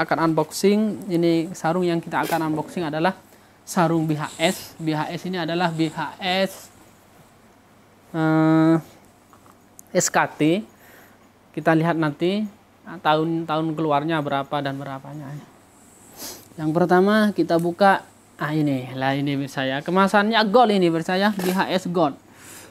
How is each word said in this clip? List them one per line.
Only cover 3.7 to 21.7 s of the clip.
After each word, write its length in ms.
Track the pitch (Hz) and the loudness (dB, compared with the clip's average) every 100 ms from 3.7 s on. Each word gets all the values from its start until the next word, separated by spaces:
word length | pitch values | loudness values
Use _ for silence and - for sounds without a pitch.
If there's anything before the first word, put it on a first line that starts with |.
| 196 165 165 160 | 0 2 2 0
B 80 | |
H 160 | 151 147 - | -2 -4 -2
S. 400 | 165 - - - | 0 0 -8 -8
B 160 | 160 | -4
H 160 | 151 139 | -4 -4
S 120 | 170 180 | -6 -6
ini 160 | 185 | -6
adalah 320 | 165 170 175 | -4 0 0
B 160 | 160 160 | 0 -2
H 320 | 165 147 - | -4 -10 -6
S, 480 | 190 185 196 - - - - - _ - - _ _ _ _ _ _ _ - | -4 -2 -2 -4 -20 -20 -20 -20 _ -20 -20 _ _ _ _ _ _ _ -10
eh, 640 | 165 160 160 160 160 160 165 - - - _ _ - - - _ - - | -2 2 4 4 4 4 2 0 -16 -20 _ _ -20 -20 -20 _ -20 -4
S 180 | 185 - | -2 0
K 40 | 175 147 - | 0 0 0
T. 240 | 156 185 220 - - - - _ _ _ _ | 0 0 -4 -16 -20 -20 -20 _ _ _ _
Kita 240 | 165 160 | -4 2
lihat 240 | 160 165 160 | 2 2 0
nanti, 480 | 156 147 175 208 208 - _ _ - | -2 -2 -2 -2 -6 -10 _ _ -20
nah, 160 | 165 | -6
tahun-tahun 720 | 156 156 160 165 160 156 160 | 0 2 0 -2 -2 -2 -2
keluarnya 480 | 156 160 143 156 160 | -2 0 0 0 -2
berapa 400 | 143 139 139 147 | -2 -4 -4 -4
dan 160 | 139 139 | -4 -6
berapanya. 560 | 139 135 143 147 143 147 - - - - - - - - - - - | -10 -12 -12 -14 -12 -14 -18 -20 -20 -20 -20 -20 -20 -18 -16 -16 -18
Yang 180 | - 156 | -6 -2
pertama 640 | 170 175 185 196 214 208 | 2 4 4 4 4 2
kita 240 | 185 170 170 | 0 0 0
buka, 480 | 170 170 196 190 - - _ - | 0 2 4 4 -2 -20 _ -8
ah 160 | 147 | -4
ini, 400 | 156 147 135 127 | 0 0 0 -4
lah 240 | 131 131 139 | -4 -2 0
ini 160 | 143 | -2
pemirsa 320 | 139 135 - 131 | -4 -6 -6 -4
ya. 160 | 139 | -4
Kemasannya 560 | 160 185 196 208 208 226 220 | 0 2 4 4 2 2 4
gold 160 | 233 233 | 6 6
ini 240 | 202 175 | 4 2
pemirsa 240 | 165 165 185 | 0 -2 0
ya, 160 | 208 | 0
B 160 | 196 180 | 0 -2
H 160 | 185 135 | 0 0